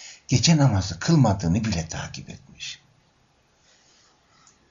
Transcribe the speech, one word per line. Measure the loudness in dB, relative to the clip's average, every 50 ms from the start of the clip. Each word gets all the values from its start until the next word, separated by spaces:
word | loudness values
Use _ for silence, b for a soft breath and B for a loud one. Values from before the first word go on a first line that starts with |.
| B B B B B -2
Gece | 0 2 4 4 4
namazı | 4 4 4 2 0 -2 -4 -8 -6
kılmadığını | -2 2 2 4 4 2 2 0 0 0 0 0 -2
bile | -2 -4 -6 -6 -8
takip | -10 -12 -12 -12 -14 -16 -16 -18
etmiş. | -20 -20 _ -20 -20 -18 -16 -16 -16 -18 _ _ _ _ _ _ _ _ _ _ _ _ _ _ _ _ _ _ _ _ _ _ _ _ _ _ _ _ _ _ _ _ _ _ _ _ _ _